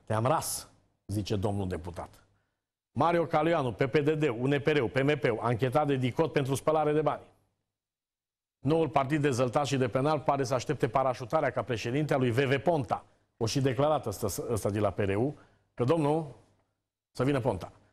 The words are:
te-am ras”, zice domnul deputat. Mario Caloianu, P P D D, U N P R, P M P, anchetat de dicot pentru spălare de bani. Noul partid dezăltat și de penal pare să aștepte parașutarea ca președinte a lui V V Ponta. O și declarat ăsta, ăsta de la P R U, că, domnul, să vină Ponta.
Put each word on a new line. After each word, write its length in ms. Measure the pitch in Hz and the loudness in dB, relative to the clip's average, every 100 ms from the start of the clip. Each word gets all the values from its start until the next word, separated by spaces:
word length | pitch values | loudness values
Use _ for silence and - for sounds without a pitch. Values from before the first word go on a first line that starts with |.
| - | -4
te-am 200 | 110 123 | -2 0
ras”, 440 | 156 - - - _ _ _ - | -2 -4 -8 -12 _ _ _ -8
zice 280 | 104 92 104 | -6 -4 -2
domnul 320 | 104 101 92 | -2 -2 -4
deputat. 560 | 82 87 85 90 - _ _ _ _ _ _ _ | -6 -10 -12 -14 -18 _ _ _ _ _ _ _
Mario 340 | 117 160 170 156 | 0 2 2 2
Caloianu, 460 | 156 160 165 127 | 2 2 2 0
P 140 | 95 135 | 0 2
P 120 | 156 | 2
D 120 | 143 | 2
D, 140 | 156 | 2
U 240 | 147 113 131 | 0 0 0
N 120 | 143 | 2
P 80 | 156 | 2
R, 160 | 147 | 2
P 180 | 110 127 | 2 2
M 160 | 139 147 | 2 2
P, 200 | 131 110 | 0 0
anchetat 480 | 113 110 127 147 147 | 0 0 0 2 2
de 80 | 131 | 0
dicot 360 | 127 - 156 | 0 0 0
pentru 240 | 151 131 135 | 0 0 0
spălare 380 | - 156 151 | 0 2 2
de 80 | 151 | 2
bani. 200 | 147 127 - _ _ _ _ _ _ _ _ _ _ _ _ _ | 0 -4 -10 _ _ _ _ _ _ _ _ _ _ _ _ _
Noul 300 | 131 165 151 | 0 2 2
partid 320 | 139 131 151 | 0 2 2
dezăltat 440 | 143 120 127 147 139 | 2 2 2 0 0
și 120 | 135 | 0
de 100 | 127 | 0
penal 320 | 131 147 151 | 2 0 0
pare 240 | - 139 | 0 0
să 100 | 120 | 0
aștepte 340 | 127 - 143 127 | -2 -2 -2 0
parașutarea 640 | 139 131 117 123 160 139 | 0 0 -2 -2 0 0
ca 100 | 120 | -2
președinte 520 | 110 113 117 139 147 | -4 -4 -2 -2 0
a 40 | 147 | 2
lui 140 | 127 | 2
V 60 | 113 | 2
V 200 | 131 135 | 2 0
Ponta. 480 | 175 156 113 104 - _ _ - | 0 0 -2 -6 -8 _ _ -6
O 80 | 120 | -2
și 160 | 135 | 0
declarat 440 | 135 123 151 143 113 | 0 2 2 2 -2
ăsta, 220 | 95 101 147 - | -4 -4 -4 -4
ăsta 180 | 107 110 | -2 -2
de 100 | 104 | 0
la 100 | 101 | 0
P 100 | - | 0
R 160 | 98 101 | 0 0
U, 220 | 139 - - _ _ | -2 -4 -18 _ _
că, 100 | - | -4
domnul, 520 | 123 165 143 156 147 - _ _ _ _ _ _ _ | 0 2 2 0 -4 -14 _ _ _ _ _ _ _
să 120 | - | -2
vină 160 | 131 135 | 0 0
Ponta. 320 | 120 92 - - _ | 0 -2 -8 -16 _